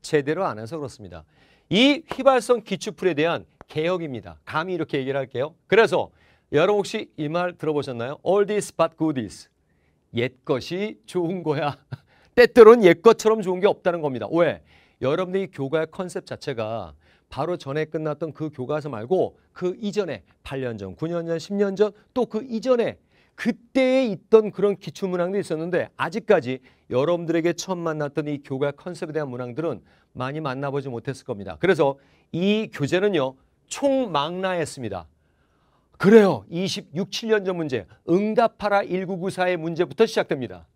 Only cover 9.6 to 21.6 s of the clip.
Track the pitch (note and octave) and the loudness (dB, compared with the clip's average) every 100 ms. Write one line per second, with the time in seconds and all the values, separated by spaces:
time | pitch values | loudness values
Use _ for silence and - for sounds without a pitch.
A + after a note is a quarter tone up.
9.6 | _ _ _ _ _ A2+ B2 _ - C3 | _ _ _ _ _ -4 -4 _ -4 -4
10.6 | - F3+ G#3 - - F3+ E3 F#3 D#3 C#3+ | -2 -6 -6 -8 -8 -4 -4 -4 -4 -2
11.6 | D3 - _ - _ _ _ - A#3 B3 | -4 -6 _ -18 _ _ _ 4 6 10
12.6 | A3 A#3+ F#3+ E3 A3+ A3+ A3 A3 F#3 F#3 | 12 12 8 8 6 6 2 0 -2 0
13.6 | G3 - F#3 E3+ D3 B2+ G#2 E3 E3 F#2 | 0 0 -2 -2 -4 -6 -4 2 0 0
14.6 | _ _ _ _ B2+ D#3+ F#3 F#3+ F#3 - | _ _ _ _ -2 -2 -2 -4 -6 -8
15.6 | C3+ D#3 D#3+ - F3+ F3+ - A#2+ - A#2+ | -4 -2 -4 -8 -10 -10 -10 -10 -8 -6
16.6 | G#2+ A2+ F2 D2+ _ _ _ - D#3 F3 | -6 -6 -10 -18 _ _ _ -6 -4 -4
17.6 | C#3 C#3+ D#3 D#3+ D#3 D3 D#3+ - D#3 - | -6 -6 -4 -4 -4 -6 -8 -8 -10 -8
18.6 | B2 D3+ D3 A2+ A#2+ F#3 A2+ - _ - | -6 -6 -6 -10 -2 -2 -2 -4 _ -8
19.6 | F3+ F#3 G#3 G3 F#3 A2+ _ _ - C3+ | -6 -4 -4 -4 -4 -6 _ _ -10 -8
20.6 | B2+ A2+ F#2+ F#2 D#3+ E3+ E3 E3 D#3+ G3+ | -6 -8 -10 -8 -6 -6 -4 -6 -4 -2